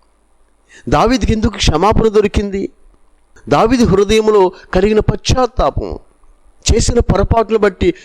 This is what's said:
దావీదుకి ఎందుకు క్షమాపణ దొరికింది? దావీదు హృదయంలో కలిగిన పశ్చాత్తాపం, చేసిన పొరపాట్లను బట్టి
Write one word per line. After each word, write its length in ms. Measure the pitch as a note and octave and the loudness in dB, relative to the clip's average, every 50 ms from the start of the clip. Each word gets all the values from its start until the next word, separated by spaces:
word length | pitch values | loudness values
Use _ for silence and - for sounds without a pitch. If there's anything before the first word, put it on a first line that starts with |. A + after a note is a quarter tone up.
| _ _ _ _ _ _ _ _ _ _ _ _ _ _ - - - A#2+ | _ _ _ _ _ _ _ _ _ _ _ _ _ _ -20 -16 -6 -2
దావీదుకి 420 | C#3+ D3 G3 A3+ C4 G#3+ F#3+ - | 0 0 0 0 0 -2 -2 -2
ఎందుకు 220 | A3 A3 G#3+ A3+ G3+ | -2 -2 -2 -4 -4
క్షమాపణ 540 | - - - D#3 D#3 F#4 G#3+ A3+ - A3 | -2 -2 -2 0 2 0 2 2 2 0
దొరికింది? 640 | A3 G3 G#3+ G3+ G3+ - A3 G3+ G3+ F#3+ G3 - - _ _ - - _ _ _ _ _ _ _ _ _ - - A2+ | 2 2 2 0 0 -2 -4 -4 -4 -6 -6 -8 -8 _ _ -20 -20 _ _ _ _ _ _ _ _ _ -20 -4 -2
దావీదు 360 | C#3+ D3+ G#3+ A3+ C4 A#3+ A#3 | 0 2 2 2 2 0 2
హృదయంలో 680 | E3 F#3+ G3 G3+ F#3+ A3 A3 G#3+ G#3+ G#3+ G3+ F#3 F3+ - - - - - | 2 2 0 2 2 0 2 2 2 2 4 2 2 -2 -8 -14 -4 -2
కలిగిన 260 | F#3 G3 G#3+ G#3+ G#3 | 0 0 2 2 2
పశ్చాత్తాపం, 1000 | - - G#3 - - - - B3+ B3 A3+ - - D#3+ C3+ - - A2 E2+ D2 - - _ _ _ - - - _ _ - _ _ - - - | 0 0 -4 -4 -4 -2 0 0 0 -2 -2 -2 -2 -2 -2 -4 -8 -8 -10 -12 -14 _ _ _ -20 -20 -20 _ _ -20 _ _ -4 0 0
చేసిన 240 | A#3 - - A#3+ A#3 | 0 0 0 0 0
పొరపాట్లను 600 | - - F#3 G3 G3+ - A3+ A3+ A3 A3 A3 G#3+ | 0 0 0 0 0 0 0 0 0 0 0 0
బట్టి 340 | G#3 G3+ F3+ - F#3+ F3 - - | 0 0 0 0 -2 -2 -2 -4